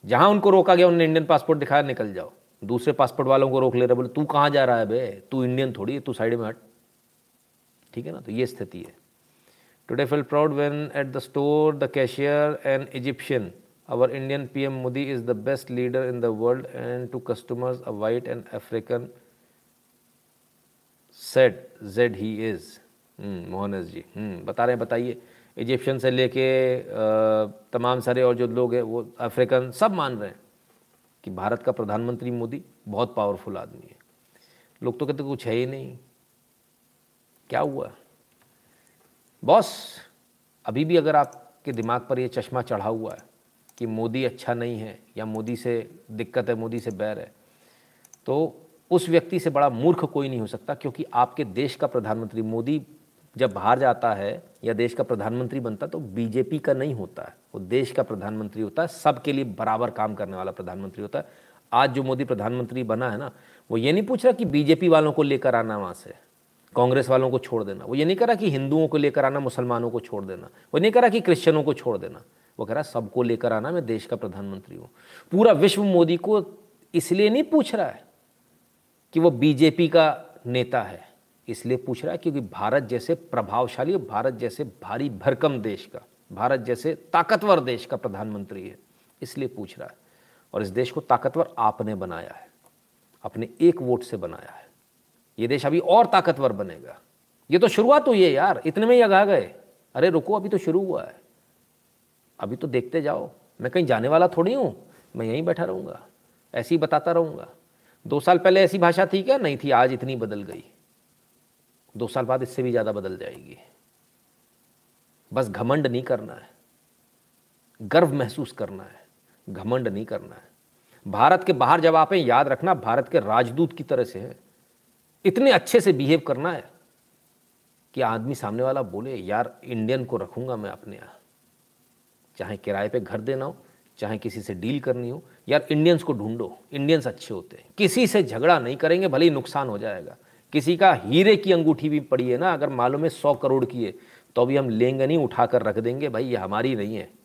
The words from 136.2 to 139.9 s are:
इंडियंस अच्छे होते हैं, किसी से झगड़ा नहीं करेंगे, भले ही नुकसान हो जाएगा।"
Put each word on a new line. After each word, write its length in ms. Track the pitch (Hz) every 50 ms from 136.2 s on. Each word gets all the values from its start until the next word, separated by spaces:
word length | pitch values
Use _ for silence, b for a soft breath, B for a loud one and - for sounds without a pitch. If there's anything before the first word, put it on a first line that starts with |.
| 104 107 113 117 113 90 - - _ _
इंडियंस 360 | - 139 139 147 165 156 127 123
अच्छे 260 | 104 - - - 110
होते 240 | 92 82 - - -
हैं, 80 | - _ _ -
किसी 300 | 208 185 190 233 247 196
से 160 | - 214 180
झगड़ा 360 | - 107 113 127 165 175 156
नहीं 180 | 123 120 135 131
करेंगे, 300 | 156 156 170 180 190 180
भले 180 | 135 131 165
ही 60 | 170
नुकसान 380 | 151 139 127 - - 143 139 127
हो 80 | 107 101
जाएगा।" 400 | 107 110